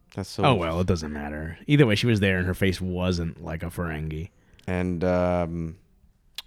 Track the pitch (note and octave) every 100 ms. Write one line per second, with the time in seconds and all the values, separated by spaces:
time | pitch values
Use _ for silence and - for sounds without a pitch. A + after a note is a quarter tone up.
0 | _ - F#2+ - B2 A2 E2 E2+ F#2 F2
1 | D#2 D2+ D2 D2+ D#2 F2 - C#3+ B2 G2+
2 | A#2+ G#2+ G2 F#2 F#2 F2+ G2 F2+ F#2 F2+
3 | F2+ F2 E2 - E2 E2 E2+ - E2+ D#2
4 | D#2 D#2 E2+ _ _ - - F2+ F2+ E2+
5 | F2+ F2+ F2+ F2+ E2+ E2+ E2 F2 _ _
6 | _ _ _ -